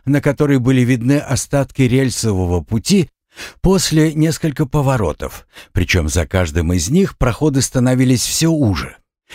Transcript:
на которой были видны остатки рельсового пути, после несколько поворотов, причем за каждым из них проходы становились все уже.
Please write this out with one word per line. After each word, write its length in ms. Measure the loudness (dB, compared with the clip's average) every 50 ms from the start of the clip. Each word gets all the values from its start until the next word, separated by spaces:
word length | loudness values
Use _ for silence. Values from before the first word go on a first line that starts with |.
| _
на 160 | -2 0 0
которой 380 | 0 0 0 0 2 2 2 2
были 220 | 2 2 2 2
видны 380 | 2 2 0 0 0 0 0 0
остатки 640 | 0 -2 -4 -4 -4 -2 -2 -2 -2 -2 -2 0 0
рельсового 800 | 2 2 2 0 0 -2 -2 -2 -2 0 0 0 0 -2 -2
пути, 480 | -2 -4 -4 -4 0 2 2 2 2 -2 _ _ _ _ _ -18 -18 -18 -8 _
после 520 | 0 2 2 2 0 0 2 2 2 2 2
несколько 520 | 0 0 0 0 -2 -4 -4 -2 -2 -4
поворотов, 840 | -2 -2 0 0 0 0 0 0 -2 -4 -4 -8 -10 -12 -14 -20 _ _ -20 -20 -6
причем 380 | -4 -2 0 0 0 0 0 0
за 160 | -2 -2 -2
каждым 480 | 0 0 -2 -2 0 -2 -2 -2 0 0
из 160 | -2 -2 0
них 280 | 0 0 0 0 -2 -2
проходы 440 | -2 -2 -2 0 0 0 0 0
становились 640 | -2 -2 -2 0 0 2 2 2 2 2 2 0 0
все 280 | -4 -4 -2 0 0
уже. 460 | 2 2 0 0 0 -2 -6 -10 -14 -20 _ _ _ _ _ _ -16